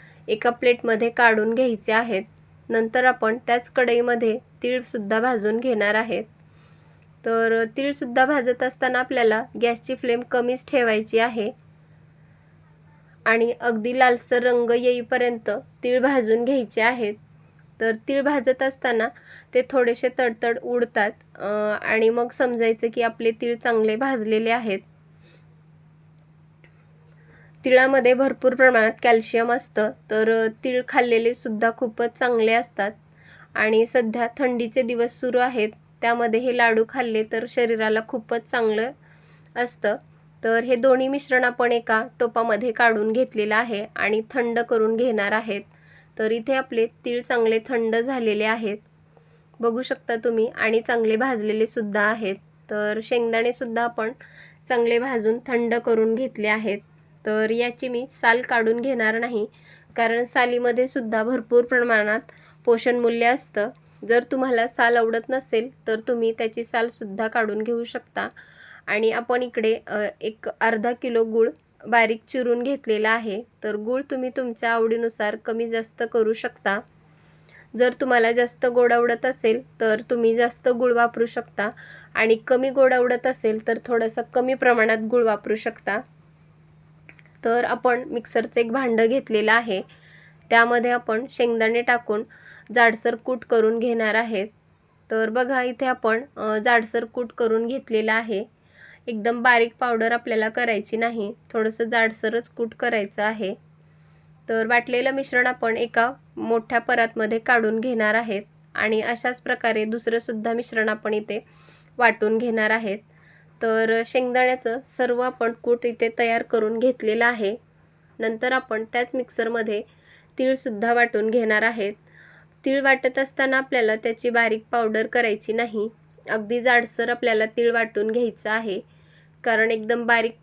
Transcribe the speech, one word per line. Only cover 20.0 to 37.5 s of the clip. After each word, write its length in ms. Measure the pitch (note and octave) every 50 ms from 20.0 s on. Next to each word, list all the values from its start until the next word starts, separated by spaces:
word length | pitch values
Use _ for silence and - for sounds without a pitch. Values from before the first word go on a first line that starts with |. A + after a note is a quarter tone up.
| - B3+ B3+ -
तडतड 400 | B3+ A#3+ A3+ - - A#3 A#3 B3+
उडतात, 520 | - A#3+ B3 B3 A#3 A3+ - A#3 G3+ G#3+ A3 _ _ _ -
अ, 120 | - - G3 G#3 G#3 G#3 G#3+ G#3 - -
आणि 240 | - A3 A3 A3+ A3+
मग 200 | A#3 A#3+ A#3+ A#3+
समजायचं 560 | - - C4+ B3 A#3+ A3+ A3+ A3+ A3+ A3+ - A#3+ A3
की 80 | A#3+
आपले 300 | A#3 A3+ A3 - A#3 A3+
तीळ 240 | A3+ A3 B3 A#3 A#3+
चांगले 400 | A#3 - B3 A#3 A3 A3 A3 G#3+
भाजलेले 540 | A3+ C4+ C4+ C4+ A#3 G#3+ A3 A3 A3 A3+ A3+
आहेत. 300 | A#3 B3 A3+ A3+ F#3+ F#3+ - _ _ _ _ _ - - - - - - _ - - _ _ _ _ - _ - _ _ _ - _ - _ _ _ _ - _ _ _ _ - _ _ _ _ - _ _ - - - - - - - - - - - -
तिळामध्ये 480 | C4 B3+ B3+ C4 C4 C4+ C4+ A#3 B3 B3+
भरपूर 420 | B3 C4+ C4+ A#3+ - - B3+ B3
प्रमाणात 360 | B3+ C4 B3+ B3+ A3+ G#3+ A3+ - - -
कॅल्शियम 480 | A#3+ A#3 A3+ A3 - - A3+ A#3 A#3+
असतं, 400 | A#3+ C4 - - - G#3 G#3+ G#3+ C4+ - _ -
तर 360 | G#3+ G#3+ A3 A3 A3+ A3+ A3+ A3 A3 - -
तीळ 180 | C4 B3+ B3+ B3
खाल्लेले 460 | - - C#4+ B3 A#3+ A#3 A3+ A3+ A3+ B3
सुद्धा 380 | - - B3 A3 G#3 A3+ A3+ A3+
खूपच 320 | - C4 A3+ A3 - A#3 A#3 A#3 -
चांगले 340 | C4 B3 B3 A3+ A3 A3 A3+
असतात 380 | A#3 A#3 - - - G3 G3+ G#3 - _ _ _ _ - - - - - _ -
आणि 300 | - G#3 A3 A3+ - A3+
सध्या 420 | A#3 - B3+ A#3 A3 G#3+ A#3+ A#3 A#3+ A#3+
थंडीचे 440 | - C#4+ B3 B3 A#3 A#3+ A3+ - C4
दिवस 380 | B3+ A3+ B3 A#3 A#3 B3 - -
सुरू 180 | - B3+ A#3+
आहेत, 320 | B3 B3 B3+ B3+ A#3+ G#3 G#3+ - _ _ _ _ -
त्यामध्ये 380 | - A#3 A#3 A#3+ A#3 A#3 A3 A#3
हे 180 | B3 B3+ A#3+
लाडू 280 | B3 A#3 A#3 A3 A3 A3+ A3+
खाल्ले 340 | - C4+ B3 A#3 A3 A3 A3 G#3+
तर 140 | - A3+ A#3
शरीराला 500 | A#3